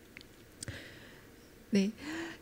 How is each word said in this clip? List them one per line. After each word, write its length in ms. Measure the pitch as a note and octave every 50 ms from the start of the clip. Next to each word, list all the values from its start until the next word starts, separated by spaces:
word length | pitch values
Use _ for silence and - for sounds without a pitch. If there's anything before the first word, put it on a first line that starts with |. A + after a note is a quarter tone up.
| - - - - - - - - - - - - - - - - - - - - - - - - - - - - - - - - - -
네, 220 | G#3+ G3 F#3+ G#3+ A3+ - C#4+ D4+ D#4+ E4 E4 - - -